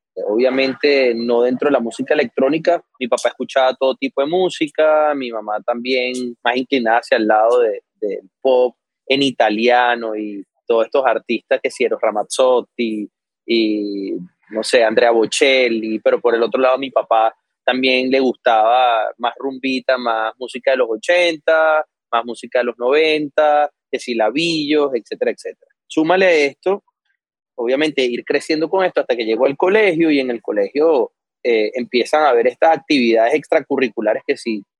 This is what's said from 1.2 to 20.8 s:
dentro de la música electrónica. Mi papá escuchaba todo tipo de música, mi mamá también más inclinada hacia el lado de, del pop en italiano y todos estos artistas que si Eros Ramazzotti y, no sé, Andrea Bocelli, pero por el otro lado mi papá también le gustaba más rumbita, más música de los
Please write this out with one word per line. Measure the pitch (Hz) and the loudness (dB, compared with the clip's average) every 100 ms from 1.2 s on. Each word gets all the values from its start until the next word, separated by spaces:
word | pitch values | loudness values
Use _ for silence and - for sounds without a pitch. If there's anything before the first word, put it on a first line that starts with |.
| 120 120 | 0 2
dentro | 123 127 147 | 2 0 0
de | |
la | 135 | 0
música | 117 - 131 | -2 -6 -2
electrónica. | 151 123 - 135 160 165 170 - _ | 0 0 0 0 0 0 -2 -4 _
Mi | 123 | -2
papá | 120 117 | -2 -2
escuchaba | - 123 135 131 | -4 -4 0 0
todo | 127 131 131 | 2 -2 0
tipo | 135 - | -4 -2
de | 143 | -2
música, | 175 180 - 156 - 156 156 151 143 | 0 -2 -2 -4 0 2 4 2 -2
mi | 123 | -6
mamá | 113 107 107 117 | -8 -6 -6 -4
también | 120 123 127 123 127 123 120 | -4 -2 -2 -2 -4 -8 -4
más | 120 123 | -4 -2
inclinada | 131 139 113 117 | -2 -2 0 0
hacia | - 123 | 2 0
el | 107 | 2
lado | 107 113 123 | 2 4 2
de, | 117 98 - _ | 0 -2 -10 _
del | 104 95 95 _ | -8 -8 -12 _
pop | 135 127 123 - _ _ - | 0 2 2 -2 _ _ -4
en | 135 | 0
italiano | 139 117 110 107 120 120 120 120 113 | 0 2 0 2 2 4 2 0 -4
y | 107 107 101 - _ - | -8 -8 -12 -16 _ -2
todos | 113 | 0
estos | 113 143 | 0 0
artistas | 131 110 - 113 - 131 | 0 0 -2 -6 -2 -4
que | 127 | -4
si | - | -4
Eros | 117 107 | -2 0
Ramazzotti | 110 104 101 - 131 123 107 - 117 107 101 _ _ _ | -2 -2 -4 0 2 2 -2 -6 -4 -6 -10 _ _ _
y, | - 117 107 107 104 101 98 95 180 _ _ | -2 0 0 -2 -4 -6 -8 -8 -12 _ _
no | 110 | -8
sé, | 110 127 | 0 2
Andrea | 113 110 120 | 2 2 2
Bocelli, | 117 107 - 143 131 123 113 110 110 | 2 0 0 2 2 0 -2 -4 -2
pero | 131 123 | 0 0
por | 120 117 | 0 0
el | |
otro | 113 127 | 0 0
lado | 131 131 | 0 0
mi | 135 | -2
papá | 123 - 113 113 - _ _ | -4 0 2 2 -2 _ _
también | - 127 131 127 131 | -4 0 0 0 0
le | 135 | 0
gustaba | 131 - 123 110 110 123 123 113 107 113 | 0 0 0 2 4 2 2 0 -2 -6
más | 120 - | -8 -6
rumbita, | 135 131 131 131 123 127 | -10 -6 -4 -4 -2 -2
más | 120 113 110 113 | -2 -2 -4 -8
música | 123 127 135 | -12 -4 0
de | |
los | 131 | 0